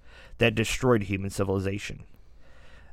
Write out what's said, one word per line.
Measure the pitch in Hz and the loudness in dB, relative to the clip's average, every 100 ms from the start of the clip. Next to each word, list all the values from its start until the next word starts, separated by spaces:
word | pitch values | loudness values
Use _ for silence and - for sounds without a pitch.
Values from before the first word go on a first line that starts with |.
| - - - - | -20 -20 -14 2
that | 113 110 | 2 4
destroyed | 110 - 127 117 | 0 2 4 4
human | 95 98 98 | 2 -4 -4
civilization. | - 98 98 95 101 - - - - - - - - - - - | -2 0 0 -2 -4 -8 -12 -16 -20 -20 -20 -20 -20 -20 -20 -16